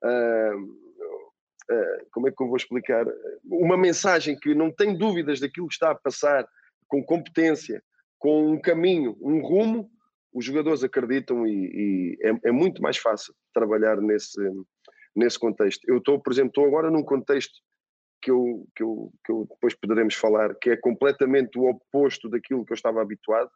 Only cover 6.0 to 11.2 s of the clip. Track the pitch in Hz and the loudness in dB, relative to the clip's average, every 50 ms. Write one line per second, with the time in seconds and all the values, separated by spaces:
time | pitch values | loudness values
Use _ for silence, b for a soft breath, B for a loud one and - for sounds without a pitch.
6 | - 135 - - - 147 143 135 123 - b b b b b _ _ - 143 143 | -4 -6 -4 0 0 2 2 2 0 -4 b b b b b _ _ -4 -4 -2
7 | - - 160 170 - - - 165 165 160 151 139 - - 107 - _ _ _ _ | 0 0 -2 -2 -2 -4 -2 2 2 2 2 0 -4 -10 -10 -10 _ _ _ _
8 | _ _ _ _ - 147 151 156 151 151 156 151 - 180 170 160 170 185 185 165 | _ _ _ _ 2 2 4 4 4 2 0 0 2 0 2 4 4 2 2 2
9 | 139 117 104 107 - 139 156 160 127 135 165 196 220 220 226 233 202 - _ _ | 0 -2 -4 -6 -2 0 0 0 0 2 2 2 2 2 0 -2 -4 -8 _ _
10 | _ _ _ _ _ _ - 123 117 127 139 156 147 156 156 131 127 123 - 135 | _ _ _ _ _ _ -10 -8 -6 -2 -2 0 0 0 0 0 0 -2 -2 -2
11 | 120 113 131 139 | 0 0 -2 -2